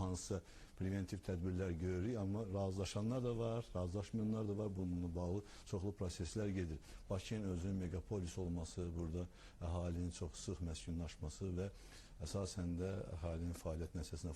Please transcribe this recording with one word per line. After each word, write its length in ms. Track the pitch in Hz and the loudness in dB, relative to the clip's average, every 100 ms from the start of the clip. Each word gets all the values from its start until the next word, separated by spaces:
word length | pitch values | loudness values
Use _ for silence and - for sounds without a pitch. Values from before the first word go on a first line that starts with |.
| 92 | 2
hansısa 340 | 90 - 95 - - - - | 2 0 -2 -2 -14 -14 -2
preventiv 420 | 95 98 92 98 - | 2 2 0 -2 0
tədbirlər 500 | 90 92 90 95 82 | 0 2 2 2 2
görürük, 380 | 92 90 101 117 | 2 2 2 2
amma 280 | 98 107 107 | 2 2 2
razılaşanlar 720 | 98 98 95 92 104 110 127 | 2 2 2 2 2 2 2
da 140 | 123 113 | 2 2
var, 280 | 117 117 - 90 | 2 0 -2 0
razılaşmayanlar 720 | 90 101 101 113 107 110 104 | 0 0 0 2 2 2 2
da 100 | 101 | 2
var. 120 | 107 95 | 0 2
Bununla 380 | 92 87 90 85 | 2 2 2 2
bağlı 280 | 87 98 - - - | 2 2 0 -10 -2
çoxlu 220 | 98 98 98 | 0 0 0
proseslər 500 | 92 - 82 107 104 | -2 0 -2 2 2
gedir. 300 | 95 87 76 - - - | 2 2 -2 -6 -12 -4
Bakının 400 | 98 - 110 98 | -2 0 0 2
özünün 260 | 87 95 95 | 2 2 2
megapolis 640 | 90 87 - 104 87 95 | 2 -2 0 -2 -2 -2
olması, 500 | 90 85 85 - 87 85 | 0 0 -2 -2 -2 0
burada 300 | 82 87 90 - - - | 0 0 -2 -6 -16 -6
əhalinin 460 | 85 87 87 85 87 | 0 2 2 2 0
çox 280 | 82 85 - - | 0 -4 -4 -4
sıx 180 | 87 85 | -2 -2
məskunlaşması 840 | 78 - 82 78 - 78 - 95 90 | -2 -2 -2 -2 -4 -6 -2 -2 0
və 100 | 98 - - - - - | 0 -4 -14 -16 -16 -8
əsasən 500 | 78 101 95 - 87 85 | -2 0 0 0 0 2
də 100 | 92 98 - 82 | 0 0 -4 -2
əhalinin 360 | 85 82 85 87 | -2 0 0 -2
fəaliyyət 380 | 85 80 82 87 | -2 -2 -2 -2
nəticəsində 340 | 78 82 85 | -4 -4 -4